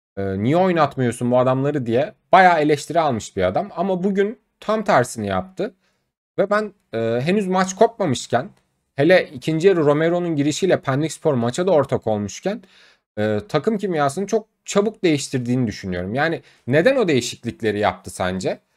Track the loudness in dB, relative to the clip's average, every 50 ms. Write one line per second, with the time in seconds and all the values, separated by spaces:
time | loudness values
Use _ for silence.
0 | _ _ _ -8 -6 -4 -4 -2 0 0 2 2 2 2 2 2 2 0 0 0
1 | -2 -2 -2 -2 -2 0 2 2 4 2 2 0 0 -2 -2 -4 -2 0 0 0
2 | 0 -2 -6 _ _ _ 6 6 8 6 6 4 2 2 2 0 -2 -2 -2 0
3 | 0 0 -2 -4 -6 -6 -4 -2 0 0 0 -2 -4 -4 -6 -6 -4 -2 -2 -2
4 | -2 -2 0 0 0 -2 -4 -8 _ _ _ _ -6 -4 -2 -2 0 2 2 2
5 | 2 0 -2 -6 -4 -2 -2 -2 -4 -4 -6 -8 -8 -8 -8 _ _ _ _ _
6 | _ _ _ _ _ _ _ -2 0 0 0 0 -2 -4 -8 _ _ _ -6 -4
7 | -2 -2 -2 -2 0 0 0 0 0 0 0 0 0 0 2 2 2 2 2 0
8 | -2 -2 -2 -2 -2 -2 -2 -2 -2 -4 -10 _ _ _ _ _ _ _ _ 0
9 | 4 4 4 4 4 0 -6 -8 -4 -4 -2 2 2 4 4 4 4 2 2 2
10 | 2 0 0 0 -2 -2 -2 0 0 -2 -2 -2 0 0 0 0 0 -2 -2 -2
11 | -2 -4 -6 -4 -2 0 0 0 0 -2 -2 -2 0 2 2 2 2 0 -2 -4
12 | -2 -2 -2 -2 -4 -6 -8 -8 -6 -6 -6 -8 -10 _ _ _ _ _ _ _
13 | _ _ _ -4 -2 -2 -2 -2 -4 -4 -4 -2 -2 -2 -2 -2 -2 -2 -2 0
14 | 0 0 -2 -4 -4 -4 -4 -4 -4 _ _ _ _ -4 -2 0 0 0 -2 0
15 | 0 0 2 0 -2 -4 -6 -4 -2 -2 0 0 0 -2 -4 -6 -8 -6 -6 -6
16 | -6 -4 -4 -2 -2 -2 -4 -6 -8 _ _ _ _ 0 2 4 4 4 2 2
17 | 2 2 2 0 0 -2 -6 -10 -10 -10 -8 -4 -2 -2 0 2 0 0 0 -2
18 | -6 -14 -8 -4 -4 -4 -4 -4 -4 -4 -6 -6 _ _ _